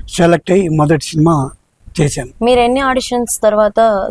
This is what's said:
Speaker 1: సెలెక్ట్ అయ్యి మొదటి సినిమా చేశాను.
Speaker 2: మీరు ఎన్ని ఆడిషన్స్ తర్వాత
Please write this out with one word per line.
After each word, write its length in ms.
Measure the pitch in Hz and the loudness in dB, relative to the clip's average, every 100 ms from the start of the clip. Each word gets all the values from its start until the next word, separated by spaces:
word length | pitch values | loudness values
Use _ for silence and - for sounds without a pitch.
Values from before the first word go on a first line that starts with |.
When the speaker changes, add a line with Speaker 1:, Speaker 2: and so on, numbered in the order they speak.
| - - | -10 0
Speaker 1:
సెలెక్ట్ 340 | 170 170 - | 2 2 2
అయ్యి 180 | 185 180 | 0 0
మొదటి 360 | 156 147 160 | 0 2 0
సినిమా 460 | - 160 160 156 135 - _ _ - - | -2 0 2 2 -2 -10 _ _ -12 -2
చేశాను. 440 | 147 - 127 - | -2 -2 -10 -4
Speaker 2:
మీరు 160 | 233 247 | 0 2
ఎన్ని 200 | 240 262 | 2 0
ఆడిషన్స్ 600 | 269 254 - 240 233 - | 0 -2 -4 -4 -4 -2
తర్వాత 640 | 214 214 214 214 226 202 - | 0 2 0 2 0 0 -4